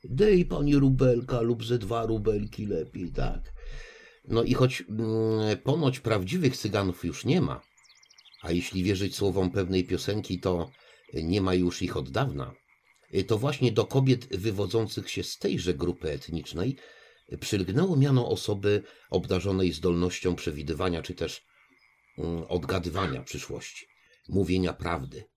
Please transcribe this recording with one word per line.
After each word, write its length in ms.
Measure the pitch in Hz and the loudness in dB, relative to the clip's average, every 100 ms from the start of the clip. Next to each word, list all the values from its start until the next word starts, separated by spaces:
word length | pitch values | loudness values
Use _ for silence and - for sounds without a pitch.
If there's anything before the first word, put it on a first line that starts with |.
Dej 400 | - 131 214 185 | -6 4 6 6
pani 320 | 170 - 143 143 | 4 2 4 6
rubelka 640 | 135 131 131 120 123 127 | 6 6 6 4 0 0
lub 240 | 117 117 | 2 0
ze 140 | 110 123 | 0 -2
dwa 280 | 101 117 113 | 0 -2 0
rubelki 600 | 110 104 104 104 - 104 | 0 0 0 -4 -6 -4
lepiej, 460 | 90 - - 87 | -4 -4 -8 -6
tak? 400 | - 64 - - - - - - - - _ - | -2 -2 -2 -8 -12 -12 -12 -14 -20 -20 _ -2
No 140 | 113 | 0
i 120 | - | 2
choć, 280 | 123 127 - - | 4 2 2 -6
mm, 720 | 110 113 110 110 110 107 104 | -4 0 2 2 2 2 0
ponoć 420 | - 156 143 123 | 0 2 0 0
prawdziwych 560 | 113 107 92 180 143 - | 0 0 0 0 0 0
cyganów 480 | 104 104 95 85 | -2 0 0 -2
już 200 | 87 76 | -6 -4
nie 160 | - 175 | 2 2
ma, 200 | 71 60 _ _ _ _ _ _ _ _ | 2 -4 _ _ _ _ _ _ _ _
a 100 | 85 | -2
jeśli 300 | 87 85 95 | -2 0 -2
wierzyć 340 | 90 95 98 - | 0 0 -2 0
słowom 340 | 101 92 92 | 0 2 0
pewnej 340 | 98 90 92 | 0 0 0
piosenki, 560 | 87 90 - 104 101 90 | 0 -2 -2 -4 -4 -4
to 300 | 98 90 76 _ - - _ | -2 -2 -4 _ -20 -20 _
nie 260 | - 80 101 | -6 0 0
ma 140 | 95 | 2
już 280 | 92 90 - | 2 2 0
ich 140 | 78 - | -4 -4
od 140 | 67 | -4
dawna, 440 | 67 - 69 64 - _ _ _ _ _ 95 95 | -2 -2 -4 -8 -12 _ _ _ _ _ -2 0
to 120 | 107 | 0
właśnie 340 | 135 135 127 | 0 2 2
do 140 | 110 104 | 2 2
kobiet 500 | 135 135 123 - 90 | 2 4 2 0 -4
wywodzących 760 | 107 98 95 113 110 - - | -2 -2 0 0 0 -6 -6
się 120 | - | -6
z 160 | - - | -6 -4
tejże 360 | - - 85 | -2 0 -2
grupy 360 | 76 85 87 80 | 0 -2 -2 -4
etnicznej 680 | 69 - 82 - 80 110 135 - - - _ _ - | -6 -6 -8 -6 -4 -4 -4 -12 -20 -20 _ _ -10
przylgnęło 560 | - 101 90 110 190 147 | -2 -2 0 2 2 4
miano 320 | 139 127 120 | 6 4 4
osoby 540 | 101 - 101 101 101 - - _ | -2 -2 0 2 2 -2 -20 _
obdarzonej 640 | 92 - 92 98 95 92 | -2 0 -2 0 2 2
zdolnością 600 | 78 90 87 90 - 92 | 2 0 2 0 0 -2
przewidywania 680 | 85 - 73 76 76 92 82 | -2 -4 -6 -6 -2 -2 -2
czy 120 | - | -6
też, 300 | 87 80 - _ _ _ _ _ _ _ - | -6 -6 -8 _ _ _ _ _ _ _ -8
mm, 260 | 82 85 80 | -6 -4 -4
odgadywania 760 | 90 131 95 85 82 92 65 | -4 -2 -2 -2 -2 -2 -4
przyszłości, 640 | - 69 - 62 - - - _ _ _ - | -8 -12 -10 -12 -12 -18 -20 _ _ _ -4
mówienia 440 | 87 90 92 90 | -2 2 2 0
prawdy. 520 | - 85 85 131 - - | -2 -4 -4 -6 -14 -18